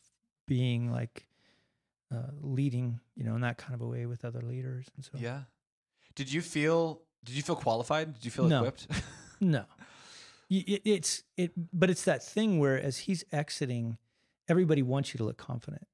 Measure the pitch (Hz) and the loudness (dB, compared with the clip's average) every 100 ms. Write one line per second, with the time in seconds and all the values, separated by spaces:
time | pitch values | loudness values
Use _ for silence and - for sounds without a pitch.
0 | _ _ _ _ - 127 127 120 120 120 | _ _ _ _ -2 2 2 2 0 -2
1 | 117 - - _ _ _ _ _ _ _ | -4 -10 -20 _ _ _ _ _ _ _
2 | - 120 127 143 147 131 139 123 123 117 | -10 -8 -8 -8 -4 0 0 0 -2 -4
3 | - - 113 113 123 117 - 123 117 120 | -8 -8 -4 -2 -2 -4 -8 -8 -6 -6
4 | 120 120 120 120 120 127 131 127 127 - | -6 -6 -8 -8 -6 -6 -6 -8 -12 -16
5 | 135 135 120 135 131 _ _ _ _ _ | -14 -8 -6 -6 -10 _ _ _ _ _
6 | _ - 135 151 170 151 151 165 165 156 | _ -10 -4 -2 -2 0 4 4 2 -2
7 | _ _ 120 135 151 160 - 113 120 156 | _ _ -10 -6 -2 -2 2 0 2 0
8 | 160 135 120 - 170 143 117 - - - | -2 -6 -8 2 4 6 2 -2 -6 -6
9 | - - - - 190 139 98 - - - | -6 -10 -18 0 2 2 0 -14 -20 -20
10 | - - - - - 190 180 202 214 196 | -20 -20 -20 -16 -2 -2 0 -2 2 0
11 | 143 - - - 180 - 170 170 185 180 | 0 -4 -6 -4 -2 -2 -4 4 4 4
12 | - 139 - - 220 175 143 131 139 123 | 2 0 0 0 4 6 6 4 0 -4
13 | - 180 - 147 151 - 135 120 117 113 | -2 -4 -2 -4 -2 -2 -2 -2 -4 -6
14 | _ _ _ _ - 170 180 147 127 139 | _ _ _ _ 2 4 6 4 4 2
15 | 143 120 110 - - 120 - 147 - | 0 -2 -4 -4 -8 -8 -8 -12 -14